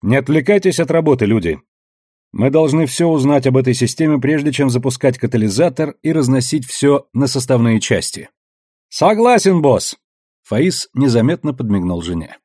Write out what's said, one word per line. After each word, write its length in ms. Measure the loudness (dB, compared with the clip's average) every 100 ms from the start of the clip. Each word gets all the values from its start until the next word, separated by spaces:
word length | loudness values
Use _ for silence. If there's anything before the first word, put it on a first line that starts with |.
«Не 140 | 0 0
отвлекайтесь 600 | 2 0 2 2 2 -2
от 120 | 0
работы, 360 | 0 2 2 2
люди. 340 | 0 0 -6 _ _ _ _ _ _ _
Мы 180 | -2 0
должны 360 | 2 2 2 0
всё 220 | 0 0
узнать 380 | 2 2 2 2
об 100 | 0
этой 180 | 0
системе, 460 | 0 -2 0 0 0
прежде 320 | 0 0 -2
чем 180 | -2 0
запускать 480 | 0 -2 0 -2 0
катализатор 760 | -2 0 -2 0 -2 0 -6 -4
и 100 | -4
разносить 540 | 0 2 0 0 -4 -6
всё 420 | -2 2 0 -2
на 140 | -4 -2
составные 540 | -2 -2 0 2 0
части». 500 | 0 -2 -4 -12 -18 _ _ _ _ _ _
«Согласен, 760 | -2 0 2 4 4 4 2
босс!» 340 | 2 2 -2 -12 _ _ _ _ _
Фаис 420 | -2 0 -2 -8
незаметно 580 | -2 2 2 2 0 -6
подмигнул 480 | -6 -4 -2 -2 -6
жене. 360 | -6 -8 -8 -16